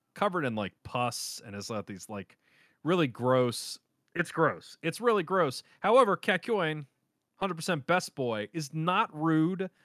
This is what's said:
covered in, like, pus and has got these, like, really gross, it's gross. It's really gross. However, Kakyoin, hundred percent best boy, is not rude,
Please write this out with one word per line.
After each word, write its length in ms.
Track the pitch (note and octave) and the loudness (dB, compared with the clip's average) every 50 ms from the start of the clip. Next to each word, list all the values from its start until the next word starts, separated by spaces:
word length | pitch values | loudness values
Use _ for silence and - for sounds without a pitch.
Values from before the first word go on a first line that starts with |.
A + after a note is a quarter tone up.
| _ _ - | _ _ -4
covered 300 | - G3 G#3 F3+ F3 C#3+ | 0 0 0 0 0 -2
in, 100 | B2+ A2+ | -2 -2
like, 180 | G#2+ G2+ F#2 - _ - | -2 -4 -4 -6 _ -12
pus 580 | - - B2 B2 A#2+ - - - - - - - | -6 -4 -2 -2 -2 -4 -6 -10 -10 -12 -12 -14
and 100 | A2+ G2+ | -14 -12
has 140 | G2+ F#2+ - | -10 -8 -6
got 180 | A2+ G#2 G2 | -6 -6 -6
these, 220 | - G2+ F2+ - - | -8 -12 -14 -12 -10
like, 300 | G#2+ G2+ F#2+ _ _ _ _ _ _ _ _ _ _ _ - | -10 -10 -10 _ _ _ _ _ _ _ _ _ _ _ -2
really 220 | D3+ F3+ F3+ D#3 B2+ | 0 2 2 2 0
gross, 720 | G#2+ - A#2+ B2+ B2+ B2+ B2+ A#2+ A2+ - - - - - _ _ _ _ _ _ - | 0 0 2 4 4 4 4 2 0 -4 -8 -10 -12 -16 _ _ _ _ _ _ -6
it's 160 | E3 E3 - | -6 -6 -4
gross. 460 | - D#3+ D#3+ C#3 F#2 E2 - - - _ | 0 2 2 2 2 -2 -10 -20 -14 _
It's 180 | - E3 - - | -6 -6 -4 -2
really 240 | A3+ A#3+ A3 G3+ E3 | 0 2 2 2 0
gross. 380 | D3 F#3+ F#3+ E3 C3+ - - - _ _ - | 0 2 2 2 0 -2 -6 -12 _ _ -4
However, 360 | - G3 A#3 C4+ B3 G3+ F3+ | 2 4 6 6 6 6 2
Kakyoin, 720 | - - A3 F#3+ F3+ - - A3 G3 E3+ D#3 D#3 D3+ D3 - _ _ _ _ _ _ _ _ _ | 0 0 0 0 0 0 -2 -2 0 0 -2 -4 -6 -8 -14 _ _ _ _ _ _ _ _ _
hundred 200 | - G3 G3 E3+ | -6 -4 -4 -4
percent 300 | E3 - - F3 D3 - | -4 -2 -2 -2 -2 0
best 280 | - F3 F3+ - - - | 2 2 2 0 -2 -6
boy, 340 | - C3 A#2+ A2 G#2+ G#2 - - | -4 -2 -2 -2 -2 -4 -6 -6
is 180 | E3 D3+ C3+ | -8 -8 -6
not 380 | D#3 D#3 D#3+ F3 F3+ G#3 A3+ - D#3 | -4 -4 -2 0 2 0 0 -2 -2
rude, 540 | D3+ D#3 E3 D#3+ D#3+ D#3 F3 F#3+ F3 F#3+ F#3 _ _ _ | -2 0 2 4 4 4 2 0 -2 -6 -10 _ _ _